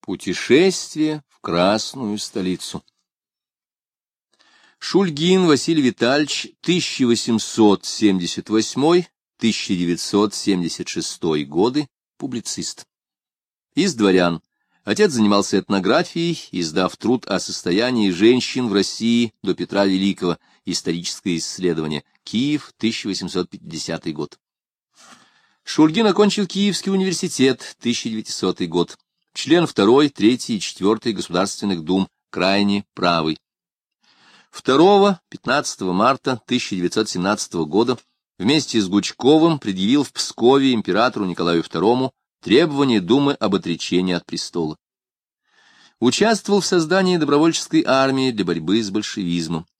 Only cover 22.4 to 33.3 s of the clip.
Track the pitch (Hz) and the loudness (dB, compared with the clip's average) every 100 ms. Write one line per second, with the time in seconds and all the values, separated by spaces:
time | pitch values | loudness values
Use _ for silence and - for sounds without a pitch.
22.4 | 139 147 - _ 110 113 107 95 90 92 | -2 -4 -6 _ -4 -4 -6 -6 -6 -6
23.4 | 87 - 85 80 - 82 85 76 73 - | -6 -10 -14 -12 -8 -8 -8 -8 -10 -12
24.4 | _ _ _ _ _ _ - - _ _ | _ _ _ _ _ _ -20 -20 _ _
25.4 | _ _ - - 156 160 226 180 208 202 | _ _ -8 2 2 4 2 4 2 2
26.4 | 190 190 202 175 - 196 190 170 180 - | -4 -2 -2 -2 -2 -2 -2 -2 -6 2
27.4 | 131 127 - - 120 117 120 110 110 - | 2 2 -8 -8 -4 -4 -4 -8 -8 -4
28.4 | 95 90 90 85 85 - _ _ _ - | -2 -2 -2 -2 -2 -6 _ _ _ -12
29.4 | 127 170 165 - 101 131 147 - 104 123 | 2 2 2 2 4 6 4 2 2 2
30.4 | - 110 - - 95 110 120 95 - 87 | -2 -6 -6 -2 0 0 -2 -6 -4 -2
31.4 | 98 - 104 90 78 95 92 _ _ - | -2 -4 -4 -4 0 -2 -2 _ _ -2
32.4 | 92 98 101 101 - - 90 85 80 | 0 2 0 -2 -4 -4 0 0 -2